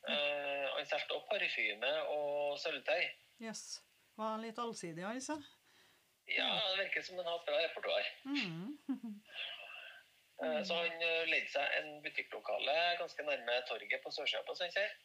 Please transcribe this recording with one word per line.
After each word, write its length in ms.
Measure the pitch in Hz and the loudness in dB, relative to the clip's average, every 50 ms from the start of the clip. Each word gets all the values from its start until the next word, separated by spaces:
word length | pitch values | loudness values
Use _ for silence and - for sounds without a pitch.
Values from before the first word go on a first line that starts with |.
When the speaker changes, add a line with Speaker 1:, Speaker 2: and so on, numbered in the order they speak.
| - | -2
Speaker 1:
Ja. 100 | 147 147 | 0 0
Speaker 2:
Eh, 520 | 147 147 147 147 143 143 143 143 139 139 139 143 | 2 2 2 0 0 0 -2 -2 0 0 -2 -2
han 100 | 143 147 | -2 -2
solgte 280 | - - 143 139 - - | 0 0 -2 0 0 -2
også 140 | 151 - - | -4 0 0
parfyme 640 | 214 196 185 165 - - 170 - - 107 117 131 147 160 151 - | 0 2 2 2 2 2 2 0 0 0 0 2 2 2 2 2
og 500 | 147 147 147 147 143 147 147 143 143 143 | 2 2 2 2 2 2 2 2 0 0
sølvtøy. 440 | - 170 151 139 123 - 147 175 170 - - - - - - _ | -2 -2 -2 -2 2 2 4 4 4 0 -2 -10 -18 -20 -18 _
Speaker 1:
Jøss. 400 | 226 226 208 - - - - - - _ _ _ _ _ _ - | -8 -8 -8 -8 -8 -8 -10 -12 -12 _ _ _ _ _ _ -4
Var 200 | 214 220 220 220 | -2 0 0 -2
litt 200 | 220 226 220 233 | -4 -6 -4 -4
allsidig, 440 | 240 233 226 - - 175 160 160 180 | -4 -4 -4 -4 -6 -6 -6 -4 -4
altså. 320 | 196 226 254 262 - 294 311 285 - - - _ _ - - - - - _ _ _ _ _ _ - | -4 -4 -4 -4 -4 -4 -4 -6 -12 -20 -20 _ _ -20 -20 -20 -20 -20 _ _ _ _ _ _ 0
Speaker 2:
Ja, 180 | - - 262 | 2 2 4
Speaker 1:
Ja. 300 | 262 - - 220 190 190 | 4 4 2 2 2 2
Speaker 2:
det 80 | 190 196 | 2 2
virker 160 | 185 - 175 175 | 2 0 -2 -2
som 140 | - 185 180 | -2 -4 -4
han 80 | 180 | -2
har 120 | 170 170 170 | 0 0 0
et 60 | - | 0
bra 120 | - 147 147 | 2 4 4
repertoar. 460 | 170 160 - - - - - - - - - - - | 4 4 0 0 0 2 2 4 2 2 -2 -4 -4
Speaker 1:
Mm. 540 | 269 277 285 240 185 160 165 180 226 302 294 - - | -2 0 0 0 0 -2 -4 -4 -6 -8 -8 -2 -4
<laughs> 360 | 269 - - 233 208 208 - - - - - - - - - - - - - - - - - - _ - - _ _ - | -4 -2 -2 -8 -10 -10 -14 -14 -8 -8 -6 -6 -8 -10 -12 -12 -12 -12 -12 -14 -16 -16 -20 -20 _ -20 -20 _ _ -2
Speaker 2:
Eh, 240 | - - - - 202 | 0 2 2 2 2
så 100 | 190 175 | 2 0
Speaker 1:
Mm. 160 | 170 170 165 | 2 2 0
Speaker 2:
han, 120 | 165 165 165 | 0 0 2
eh, 240 | 170 165 165 165 | 2 4 4 4
leide 220 | 160 160 143 131 - | 4 2 2 0 0
seg 260 | - 139 143 147 - 151 | 0 0 2 2 2 0
en 240 | 151 156 147 151 151 | 0 -2 -8 -8 -8
butikklokale 720 | 156 - - - - - - - - - 104 - 131 143 160 170 175 175 170 | -6 -4 -4 -4 -4 -6 -8 -2 0 0 2 4 4 4 6 6 4 4 2
ganske 240 | 175 160 - - 147 | 0 -4 -4 -4 0
nærme 320 | - - - - - 123 123 127 - | 0 0 0 2 2 2 2 2 0
torget 340 | 123 110 - - - - - | -4 -6 -2 -2 -2 -2 -2
på 80 | - | -6
sørsiden 340 | - - 147 - - - - | -6 -2 0 0 0 0 -2
på 100 | - 165 | -4 -4
Steinkjer. 340 | - - 175 - 196 202 214 - - | -2 -2 0 2 2 2 2 0 -6